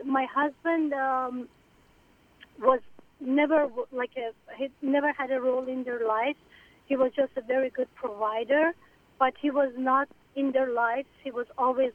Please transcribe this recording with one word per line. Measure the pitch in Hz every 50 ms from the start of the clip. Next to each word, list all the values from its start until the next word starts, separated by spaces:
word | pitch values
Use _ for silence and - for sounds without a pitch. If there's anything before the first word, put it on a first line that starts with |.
| -
my | 277 269 269 262
husband, | 262 - 269 294 294 269 - - 330 330 330 311 294 277
um, | 269 269 269 262 262 254 247 247 247 240 - _ _ _ _ _ _ _ _ _ _ _ _ _ _ _ _ _ _ - - _ -
was | 214 254 262 240 - - - - - _ _ -
never | 285 254 262 294 302 277 320 302 294 262
w-, | 226 247 233 -
like | 269 247 247 240 - 262
a, | 233 226 220 _ _ - -
he | 214 269 269 - _
never | 294 262 277 285 277 294 285
had | - 269 254
a | 269 262
role | 247 262 254 254 262 254
in | 262 262 247
their | 247 240 233 226
life. | 220 214 220 233 277 294 - _ _ - - - _ _ _ _
He | - 277
was | 254 262 254 -
just | 285 269 262 -
a | 269
very | 220 226 254 262 262 254
good | - 262 247 - _
provider, | - - 233 208 202 220 214 220 226 233 220 277 302 320 330 339 - - _ _ _ _ _ _ -
but | 269 262 254 -
he | - 294
was | 254 285 277 262 240 254
not | 254 262 254 269 285 - - - _ _ _
in | 277 277 269
their | 262 262 269 254
lives. | 233 233 233 233 233 269 277 - _ _ -
He | 277
was | 226 240 240 - - -
always | 247 254 254 254 269 247